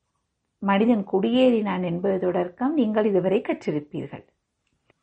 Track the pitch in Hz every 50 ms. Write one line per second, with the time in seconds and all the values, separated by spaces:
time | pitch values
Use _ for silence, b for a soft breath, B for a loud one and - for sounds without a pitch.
0 | _ _ _ _ _ _ _ _ _ _ _ _ - 196 196 196 226 226 247 214
1 | 190 - - 196 190 226 233 254 262 254 240 226 214 202 185 185 180 175 165 175
2 | 185 196 190 185 185 180 175 185 180 180 - - 247 269 320 302 240 214 214 220
3 | 214 226 196 180 170 190 190 240 254 - 311 - - - 160 147 147 - - 156
4 | - - - - - _ _ _ _ _ _ _ _ _ _ _ _ _ _ _